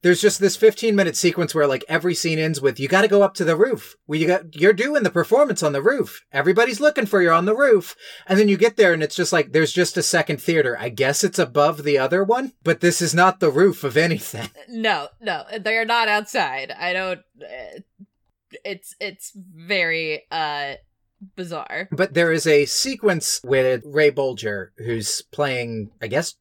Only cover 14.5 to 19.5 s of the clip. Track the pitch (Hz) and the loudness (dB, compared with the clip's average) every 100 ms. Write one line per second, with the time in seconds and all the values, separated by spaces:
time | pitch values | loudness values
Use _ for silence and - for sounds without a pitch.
14.5 | - - 233 220 170 147 _ 214 165 - | -16 -14 -6 -2 -2 -6 _ -8 -8 -8
15.5 | 220 208 226 226 233 220 208 208 254 151 | -8 -4 -2 0 0 0 0 -2 -4 -2
16.5 | 135 131 - 180 180 185 180 _ _ 104 | -4 -10 -8 -4 -4 -4 -8 _ _ -18
17.5 | 127 107 - _ _ 202 _ _ _ _ | -16 -16 -18 _ _ -20 _ _ _ _
18.5 | 147 202 190 - - 208 196 - 202 185 | -16 -14 -14 -16 -14 -14 -14 -20 -20 -20